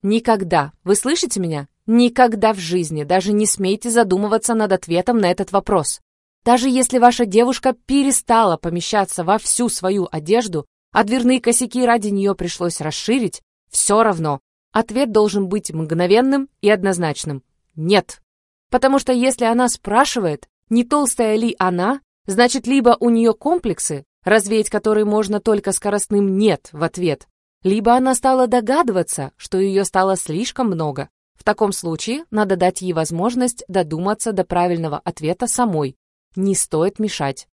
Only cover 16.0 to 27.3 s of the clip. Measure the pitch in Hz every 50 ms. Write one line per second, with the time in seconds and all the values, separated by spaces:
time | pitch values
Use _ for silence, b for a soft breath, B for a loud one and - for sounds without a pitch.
16 | 180 175 196 226 254 269 269 277 269 - _ _ - 202 214 190 180 196 185 170
17 | 175 156 143 - - 156 143 135 _ _ _ _ _ _ _ 156 156 170 208 208
18 | - - - _ _ _ _ _ _ _ _ _ _ _ - 254 247 262 269 277
19 | 269 - 254 247 247 262 262 - 240 226 226 240 254 240 - - _ - 208 233
20 | 277 285 - 247 202 165 147 143 - _ _ _ _ _ 226 233 247 240 294 294
21 | 285 254 - - 240 220 214 214 226 233 - _ 180 185 180 180 180 208 269 277
22 | _ _ _ _ _ - 190 196 240 247 - 269 - 233 269 277 240 240 233 -
23 | - 240 233 226 226 233 214 _ - 285 349 359 - 226 170 - - - 156 139
24 | 139 _ _ _ _ 180 208 220 190 202 214 220 214 - - 214 - 214 214 214
25 | 214 208 208 214 214 190 214 208 - 226 214 202 202 196 185 - - 208 196 208
26 | - - 214 202 202 196 190 190 214 214 170 - _ - - 151 160 165 - 175
27 | 175 170 143 - - _